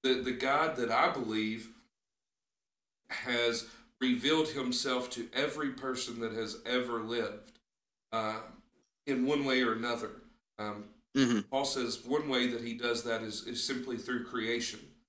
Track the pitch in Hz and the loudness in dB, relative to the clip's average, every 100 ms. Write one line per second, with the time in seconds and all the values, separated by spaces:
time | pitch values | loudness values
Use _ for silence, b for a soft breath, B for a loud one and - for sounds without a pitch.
0 | 131 127 127 120 131 143 156 - 113 117 | 4 2 2 0 2 4 2 0 2 4
1 | 170 - 113 107 110 113 - - _ _ | 4 2 -2 0 0 -4 -8 -18 _ _
2 | _ _ _ _ _ _ _ _ _ _ | _ _ _ _ _ _ _ _ _ _
3 | _ - 127 120 117 117 - B B _ | _ -6 -2 2 4 2 -4 B B _
4 | 127 123 135 160 156 139 127 123 135 127 | 2 4 4 4 4 0 0 0 2 0
5 | 123 - 110 131 143 151 143 127 135 123 | -2 -6 -4 0 0 0 -4 -2 -4 -4
6 | - 117 113 107 107 - 113 123 123 117 | -4 -4 -4 -2 -4 -6 -2 0 0 -2
7 | 110 120 107 104 - - _ _ _ _ | -2 -2 -2 -6 -16 -20 _ _ _ _
8 | _ 113 110 110 - - _ _ _ _ | _ -2 -2 -4 -8 -18 _ _ _ _
9 | - 127 127 147 139 127 123 110 120 113 | -2 0 2 2 4 4 4 2 0 -2
10 | 107 - - _ _ - 107 104 104 - | -4 -10 -20 _ _ -8 -6 -6 -12 -18
11 | _ 135 127 113 101 135 143 135 117 - | _ 2 4 4 2 -2 0 -2 -2 -4
12 | 120 147 143 127 123 117 117 117 120 117 | 0 0 2 2 2 0 -6 -4 0 0
13 | 117 113 110 104 - 117 - 127 127 117 | 0 -2 -2 -8 -6 -4 -2 -2 -4 -6
14 | - 123 117 120 113 120 113 107 - - | -2 -4 -2 -4 -2 0 -2 -6 -16 -20